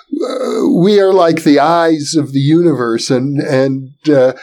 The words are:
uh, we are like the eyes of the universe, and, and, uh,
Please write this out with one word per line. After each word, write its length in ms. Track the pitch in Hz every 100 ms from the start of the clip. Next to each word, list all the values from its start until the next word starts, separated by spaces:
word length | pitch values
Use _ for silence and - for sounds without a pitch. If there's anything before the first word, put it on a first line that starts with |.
| _ 294
uh, 440 | - - - - - 180
we 220 | 185 208
are 120 | 190
like 300 | 190 170 156
the 160 | 156 143
eyes 560 | 147 170 165 160 143
of 180 | 156 131
the 60 | 135
universe, 680 | 139 160 170 127 120 117 -
and, 300 | 131 135 143
and, 500 | 147 131 135 135 131 - 151
uh, 240 | 139 127 127